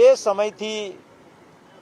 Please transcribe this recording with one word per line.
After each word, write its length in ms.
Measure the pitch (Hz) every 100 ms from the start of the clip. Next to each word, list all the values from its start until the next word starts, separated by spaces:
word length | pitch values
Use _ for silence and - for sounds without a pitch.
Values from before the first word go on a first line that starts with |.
એ 100 | 247 254
સમયથી 680 | 220 196 214 - 214 214 202 - - - - _ _ _ _ -